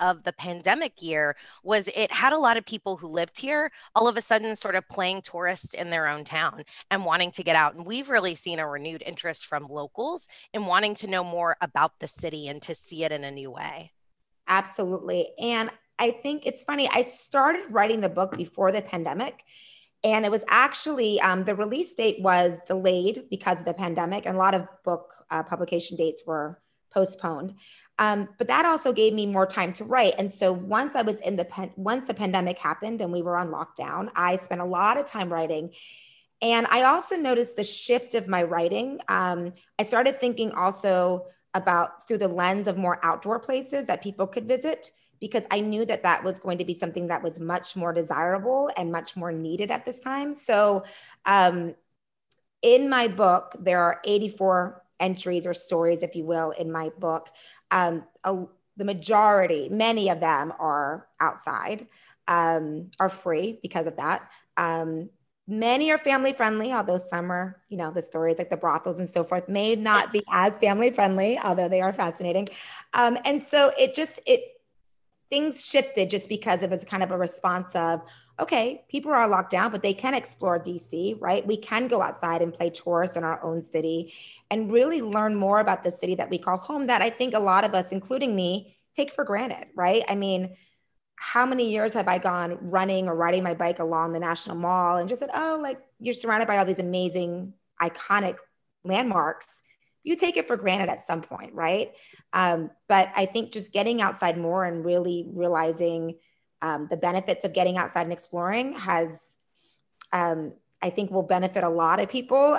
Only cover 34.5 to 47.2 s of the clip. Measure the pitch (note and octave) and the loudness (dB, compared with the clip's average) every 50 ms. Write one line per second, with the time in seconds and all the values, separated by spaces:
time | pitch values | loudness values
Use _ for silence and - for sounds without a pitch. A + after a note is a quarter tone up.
34.5 | F#3 F3 F3 F3+ F3+ F3 F#3+ G#3+ A#3+ C#4+ C#4+ C#4+ - A3 F#3+ F3 E3+ E3 D#3+ D#3 | -6 -6 -4 -4 0 2 2 2 2 0 -2 -4 -4 -6 -4 -2 -2 -2 -2 -2
35.5 | E3 D#3 D#3 F3 - - - - - - - - _ _ _ _ _ _ - A#3 | -2 -4 -6 -8 -12 -16 -20 -20 -20 -20 -20 -20 _ _ _ _ _ _ 0 2
36.5 | A#3 A#3 A#3 - - A#3+ B3 C4 D4 F4 F4+ - G4 F4 D#4 C4+ B3+ A#3 A#3+ A#3+ | 2 2 2 2 4 6 6 6 6 4 2 -2 -4 -2 0 2 2 2 2 0
37.5 | - - G#3 G3+ - - - - A#3+ B3 A#3+ B3 - A#3 G3 F3+ F#3+ F3+ F3 E3 | -2 -6 -6 -6 -6 -10 0 0 0 0 0 -2 -4 -4 -2 0 0 0 0 0
38.5 | F3 F3 E3+ F3 F#3+ G#3+ A#3 C4 C#4 - - - F#3+ F#3 F#3 F3+ F3+ F3 F3 F3 | 0 0 0 0 0 0 -2 -4 -6 -8 -4 -2 0 0 2 0 -2 -2 -4 -8
39.5 | F3+ - _ _ _ - G#3+ G#3 - A#3 B3 C4 C4+ C4+ - B3 A#3 - A3+ A3 | -10 -12 _ _ _ -4 -2 2 2 4 4 4 2 2 -2 -2 -2 -2 -4 -4
40.5 | - - F3+ F#3+ G3 F#3+ - G3+ F#3 F3+ F3+ F3+ F3+ F3+ F3+ - - _ _ _ | -2 0 0 0 0 0 0 2 2 4 4 2 0 0 -4 -10 -18 _ _ _
41.5 | _ F#3+ F#3 F#3+ F3+ F3 E3+ - - - - - A#3 G3+ G3 F#3+ F3 F3 F3+ F3+ | _ -2 0 2 2 2 2 0 -4 -12 -6 -4 -2 0 0 0 0 2 2 2
42.5 | F#3+ G3+ G3+ G3+ F#3 F#3 F#3+ F3+ G#3 - - E3 D#3+ - - G3+ A3 A#3+ - - | 2 2 0 -2 -2 0 0 0 0 0 0 0 0 0 -2 -4 -4 -4 -2 -4
43.5 | C4 C4 C4 C4+ - C#4 C4+ - F3+ - - G3+ G3 - G3 F#3+ - B3 A3 A3 | -4 -4 -4 -4 -6 -6 -2 -2 -4 -4 -4 -8 -4 -4 -4 -2 -2 -8 -2 -2
44.5 | B3+ B3+ B3+ D#4 D#4+ - - - _ _ _ _ _ _ - G#3 G#3 A3+ G3+ - | -2 0 0 -4 -4 -4 -8 -18 _ _ _ _ _ _ -12 -4 -4 -4 -2 0
45.5 | F#3 G#3 G#3 G#3+ G#3+ G#3 A3+ G#3 A3+ - - F3+ E3+ - - F#3 F#3 F#3 - F#3+ | -2 0 0 -2 -2 -2 -2 -2 -2 0 2 2 2 2 0 -4 -6 -4 -4 -6
46.5 | F3 F3 F3+ F3 F3 E3+ - E3+ - F#3 F3 E3+ F3 C#3+ | -4 -4 -4 -6 -4 -4 -4 -6 -4 -6 -4 -4 -4 -4